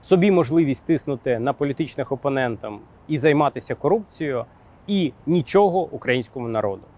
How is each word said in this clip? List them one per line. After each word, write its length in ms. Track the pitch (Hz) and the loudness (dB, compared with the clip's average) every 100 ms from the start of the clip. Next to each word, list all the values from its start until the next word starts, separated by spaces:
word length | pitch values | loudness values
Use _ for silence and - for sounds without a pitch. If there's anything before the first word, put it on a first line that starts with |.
собі 280 | - 185 196 | 2 4 6
можливість 560 | 185 135 165 156 127 - | 4 2 2 2 -2 -2
тиснути 520 | 160 - 131 - 120 | -2 -2 -6 -2 -2
на 140 | 123 | -2
політичних 600 | 139 143 135 156 - 131 | -2 -4 -4 -6 -6 -6
опонентам 680 | 135 139 135 123 110 110 104 - - - | -4 -2 -2 -2 -4 -10 -14 -18 -20 -6
і 100 | 156 | 0
займатися 560 | 147 147 143 127 - | 2 4 2 -2 -10
корупцією, 720 | 127 147 214 208 - 156 127 117 - - - - | -4 0 0 -2 -8 -6 -4 -8 -14 -20 -20 -2
і 260 | 202 160 - - | 0 0 -4 0
нічого 600 | 175 127 196 202 175 175 | 0 4 4 4 2 -4
українському 580 | 131 - 127 117 135 117 | -6 -2 -2 -2 -8 -4
народу. 340 | 113 104 95 - | -2 -2 -4 -12